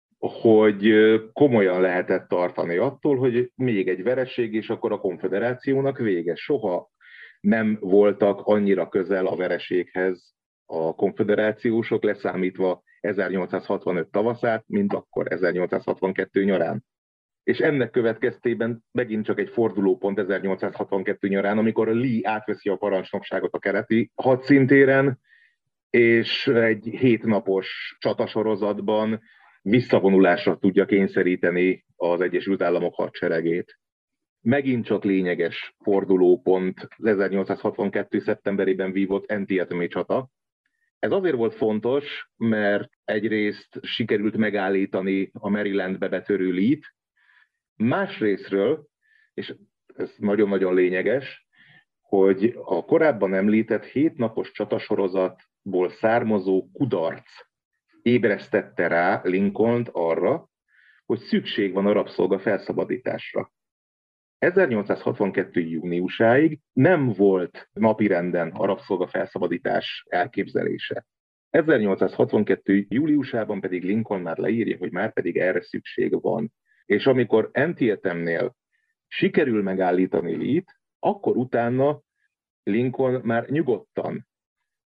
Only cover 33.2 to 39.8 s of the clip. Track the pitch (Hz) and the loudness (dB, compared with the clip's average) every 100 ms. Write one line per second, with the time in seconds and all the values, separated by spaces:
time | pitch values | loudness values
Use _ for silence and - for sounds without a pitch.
33.2 | 87 82 82 87 - _ _ _ _ _ | -4 -2 -2 -4 -6 _ _ _ _ _
34.2 | _ _ 117 143 135 120 104 101 101 95 | _ _ 0 0 0 -4 -2 -2 0 0
35.2 | 90 82 85 - - _ - 98 95 92 | 0 -2 -4 -4 -14 _ 0 0 2 4
36.2 | 90 90 90 92 92 - - - 110 98 | 6 4 4 0 0 -6 -16 -4 0 0
37.2 | 95 95 95 98 107 - 101 104 - 104 | 0 -2 -2 -4 -4 -4 -4 -4 -4 -4
38.2 | 107 104 101 98 95 95 95 95 95 98 | -4 -4 -4 -2 0 0 -2 -2 -2 -2
39.2 | - 107 98 95 82 87 | -4 -6 -2 -2 -2 -4